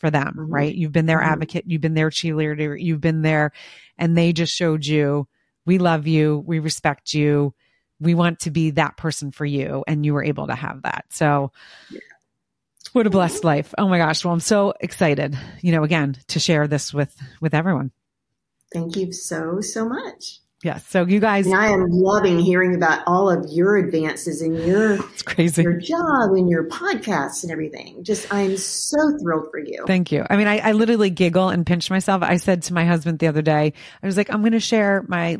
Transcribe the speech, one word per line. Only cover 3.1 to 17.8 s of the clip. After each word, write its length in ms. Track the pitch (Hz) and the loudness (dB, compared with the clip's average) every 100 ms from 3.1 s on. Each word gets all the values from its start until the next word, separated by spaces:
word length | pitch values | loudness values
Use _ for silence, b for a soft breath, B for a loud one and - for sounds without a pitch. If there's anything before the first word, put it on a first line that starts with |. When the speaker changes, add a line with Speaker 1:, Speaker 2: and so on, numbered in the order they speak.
| 160 | 0
Speaker 1:
there, 300 | 156 156 151 B B B B B | 2 2 0 B B B B B
and 200 | 170 170 | 0 2
they 160 | 170 | 2
just 200 | 165 165 | 2 -2
showed 320 | - 170 156 143 | -2 0 0 0
you, 420 | 151 143 143 139 _ _ _ - | 0 2 0 -4 _ _ _ 0
"We 120 | 185 | 2
love 300 | 175 160 151 | 2 0 2
you, 360 | 160 151 147 - | 2 2 0 -2
we 140 | 160 | -4
respect 540 | 151 - 156 143 - | -4 -2 -2 -4 -4
you, 400 | 151 147 147 143 - _ _ _ - | 0 2 2 0 -4 _ _ _ -4
we 140 | 160 170 | 0 2
want 240 | 175 165 | 2 0
to 100 | 170 | -4
be 200 | 151 160 | -2 0
that 260 | 147 147 - | 0 -2 -2
person 340 | 160 - 143 | -6 -6 -8
for 140 | - 147 | -6 -4
you," 380 | 143 135 139 - | -4 -4 -6 -4
and 160 | 151 147 | -2 0
you 80 | 143 | 0
were 80 | |
able 240 | 151 143 143 | -2 -4 -4
to 80 | 123 | -6
have 260 | - 135 | -8 -8
that. 240 | - - - | -8 -8 -10
So 420 | - 151 143 139 - B B B | -2 2 2 0 -8 B B B
Speaker 2:
Yeah. 80 | B B B _ _ _ _ _ _ - | B B B _ _ _ _ _ _ -4
Speaker 1:
what 120 | 254 214 | 0 2
a 60 | |
blessed 260 | 190 170 - | 2 0 0
Speaker 2:
Mm-hmm. 100 | 165 | 0
Speaker 1:
life. 280 | 147 151 - | 0 -2 -2
Oh 100 | 196 | 2
my 120 | 180 | 2
gosh. 260 | 160 160 175 | 2 0 -2
Well, 80 | |
I'm 60 | 170 | -2
so 340 | - 208 202 - | 0 2 2 -2
excited, 580 | 180 - 170 143 139 135 B B | -6 0 0 2 -2 -6 B B
you 100 | 175 | 0
know, 120 | 165 | 2
again, 340 | 151 165 139 131 - | 2 0 0 -4 -6
to 100 | 160 | -4
share 280 | - 156 147 | 2 2 2
this 240 | 143 - | -2 -4
with, 240 | 143 139 - 135 B | -4 -4 -6 -20 B
with 140 | 160 | -2
everyone. 380 | 151 175 147 | 0 0 0